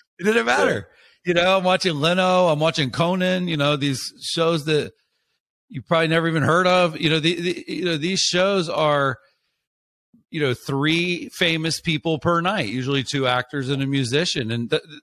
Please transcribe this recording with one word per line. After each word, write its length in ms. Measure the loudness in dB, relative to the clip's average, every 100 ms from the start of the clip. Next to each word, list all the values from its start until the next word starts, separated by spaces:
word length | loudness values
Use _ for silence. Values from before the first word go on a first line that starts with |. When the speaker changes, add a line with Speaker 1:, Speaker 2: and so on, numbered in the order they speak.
| _ -4
Speaker 1:
it 60 |
didn't 220 | 0 2 2
matter. 420 | 2 2 0 -6 _ _ _
Speaker 2:
Yeah. 40 | -2
Speaker 1:
You 60 |
know, 220 | 2 4 2
I'm 60 |
watching 300 | 2 2 0
Leno, 540 | 0 0 2 2 4 4
I'm 100 | 4
watching 320 | 2 0 -2
Conan, 560 | 0 -2 0 0 0 -2
you 100 | 0
know, 200 | 0 0
these 240 | -2 -4 -6 -12
shows 440 | -6 0 0 0
that 280 | 0 0 -2 -8 _ _ _ _ _ _ _
you 140 | -14
probably 240 | 0 2 2
never 200 | 2 0
even 160 | 0
heard 220 | 2 4 4
of. 300 | 4 2 0
You 100 | 0
know, 80 | 2
the, 140 | 0 0
the, 240 | -2 -4 -6
you 180 | -6
know, 120 | -4 -2
these 240 | -2 -2
shows 480 | 0 0 2 0 -2
are, 500 | 0 2 2 0 -2 _ _ _ _ _ _ _ _ _ _ _
you 100 | -4
know, 140 | -2
three 720 | -2 -4 -2 0 0 0 -4 -8
famous 500 | -2 0 0 -2 -4
people 380 | -2 -2 0 -2
per 200 | 0 0
night, 280 | 0 -2 -2
usually 340 | -4 -2 -2
two 240 | -2 -2 0
actors 420 | 0 -2 -6 -4
and 140 | -2
a 40 | -2
musician. 640 | 0 0 0 0 -2 -4
And 180 | -4 -2
th-, 120 | -4 -4 -18